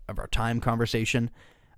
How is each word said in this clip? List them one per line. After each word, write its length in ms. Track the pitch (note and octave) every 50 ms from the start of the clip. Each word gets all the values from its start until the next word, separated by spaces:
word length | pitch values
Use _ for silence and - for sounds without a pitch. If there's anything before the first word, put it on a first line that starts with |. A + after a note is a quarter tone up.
| - -
of 100 | G#2 -
our 100 | - -
time 340 | - - A2+ A#2 A#2 A#2
conversation, 720 | - B2 A#2 A#2 A#2 A2 - A2+ A2+ - - B2+ A#2 A#2 - - - - - _ _ _ -